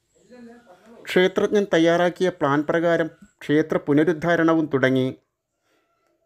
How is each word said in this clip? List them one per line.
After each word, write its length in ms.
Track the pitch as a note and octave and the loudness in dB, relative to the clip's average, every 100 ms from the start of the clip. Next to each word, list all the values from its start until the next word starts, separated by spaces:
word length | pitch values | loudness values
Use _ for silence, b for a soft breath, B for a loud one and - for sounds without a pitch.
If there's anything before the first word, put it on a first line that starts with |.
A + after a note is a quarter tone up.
| _ _ _ B3 A#3 - - - - - - | _ _ _ -20 -20 -20 -20 -20 -20 -20 -2
ക്ഷേത്രജ്ഞൻ 600 | F#3 F#3 F#3 G3+ G#3 G3 | 0 0 0 -2 -2 0
തയ്യാറാക്കിയ 640 | E3+ E3 E3+ F3+ E3 F#3 | 0 2 2 0 -2 -4
പ്ലാൻ 300 | F3 C#3+ C#3+ | -2 0 0
പ്രകാരം 480 | D3 E3+ E3+ E3 D#3+ - - - | 0 -2 0 -2 -4 -10 -20 -12
ക്ഷേത്ര 380 | - D3 D#3 F3+ | -2 0 0 -4
പുനരുദ്ധാരണവും 880 | - D3 D#3+ D#3 E3 E3+ E3 D#3+ D3+ | 0 0 2 0 0 0 2 0 0
തുടങ്ങി. 420 | C3+ B2+ C3 C3 - _ _ _ _ _ _ _ _ _ _ | 0 0 0 -2 -6 _ _ _ _ _ _ _ _ _ _